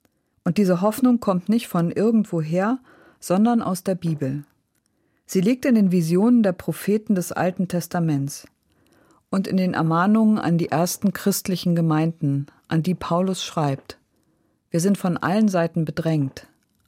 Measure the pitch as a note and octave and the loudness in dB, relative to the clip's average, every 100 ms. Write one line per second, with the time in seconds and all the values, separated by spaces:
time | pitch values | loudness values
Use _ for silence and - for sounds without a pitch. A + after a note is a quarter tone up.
0 | _ _ _ _ - E3+ G3 F3 G3+ G#3+ | _ _ _ _ -2 2 2 2 0 2
1 | B3+ A#3+ - F3+ F3 A3+ - F3+ E3+ - | 2 2 0 -2 0 -2 -2 -2 -2 0
2 | G#3 A3+ G3+ E3+ D#3 E3+ G3+ B3+ _ - | 2 2 0 -2 -2 -2 0 -2 _ -20
3 | _ _ - F3+ A3 A#3 - F#3 - F#3 | _ _ -2 2 2 2 0 -4 -4 -4
4 | E3+ D3+ C3+ C#3 C#3+ _ _ _ _ _ | -4 -4 -4 -6 -10 _ _ _ _ _
5 | _ _ - F#3+ F#3 B3+ D4 A3+ G3 F3+ | _ _ -4 0 2 2 2 4 4 2
6 | D#3+ F3+ A3 B3 G#3 F3+ - E3 - G#3 | 2 2 4 4 4 0 -6 -6 -2 -2
7 | G#3+ G3 F3 - E3+ F3+ F3+ F3 - F3+ | 0 -2 -2 -4 -2 -2 -4 -4 -4 -2
8 | E3 C#3+ C#3 - - _ _ _ _ _ | 0 0 -4 -8 -18 _ _ _ _ _
9 | _ _ _ F#3+ G3 F#3+ F#3 - D#3+ E3 | _ _ _ -4 -2 -2 0 0 0 0
10 | F#3 G#3+ A3 G#3+ - E3+ E3+ C#3+ F3 - | 2 4 4 2 0 0 0 0 -2 -2
11 | G3+ - - F#3+ - F3+ F3+ E3+ E3 D#3 | -4 -2 -2 -2 -2 -4 0 0 2 2
12 | D#3+ E3 D3 C#3 C#3+ _ - D#3+ D#3+ F3 | 0 -2 -2 -2 -4 _ -4 -2 0 -2
13 | - E3+ F#3+ F#3 - - D3 C#3 - - | -2 -2 0 -4 -6 -2 -2 -2 -8 -20
14 | _ _ _ _ _ _ _ E3+ F3 G3+ | _ _ _ _ _ _ _ -2 0 0
15 | F#3 E3 - G3 A3 F#3 E3 E3 D#3+ D#3+ | -2 -2 -2 2 2 2 0 -2 -4 -2
16 | E3 D#3+ C3+ - - _ _ _ | 0 0 0 -6 -20 _ _ _